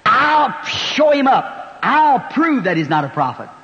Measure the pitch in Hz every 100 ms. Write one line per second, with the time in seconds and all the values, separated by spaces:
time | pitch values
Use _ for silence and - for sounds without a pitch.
0 | - 233 294 302 269 - - - - -
1 | 302 285 269 208 - - - - 196 285
2 | 311 262 - - 330 277 185 165 147 156
3 | 139 147 131 120 - -